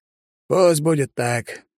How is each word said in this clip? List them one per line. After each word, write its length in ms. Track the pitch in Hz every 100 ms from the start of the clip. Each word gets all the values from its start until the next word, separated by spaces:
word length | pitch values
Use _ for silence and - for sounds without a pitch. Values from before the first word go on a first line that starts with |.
| _ _ _ _ -
Пусть 340 | 156 180 160
будет 320 | 156 156 135
так. 500 | - 120 120 - - _